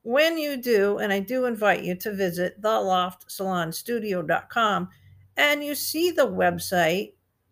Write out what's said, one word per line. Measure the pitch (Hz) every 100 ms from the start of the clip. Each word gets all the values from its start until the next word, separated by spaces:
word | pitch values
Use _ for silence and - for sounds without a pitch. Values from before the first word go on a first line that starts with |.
When | 226 262 320 330
you | 294 269
do, | 240 214 202 202
and | 208
I | 196
do | 190 254 247
invite | 214 208 175
you | 175 180
to | 220
visit | 196 190 170 180 -
the | 214 220
loft | 196 185 180 - -
salon | - 190 180 160
studio | - - 240 208 180
dot | 151 - -
com, | 240 214 180 180 - - - _ -
and | 294 294
you | 294 294
see | - 311 349
the | 320 247
website, | 185 180 170 - 180 160 185 214 _ _ _ _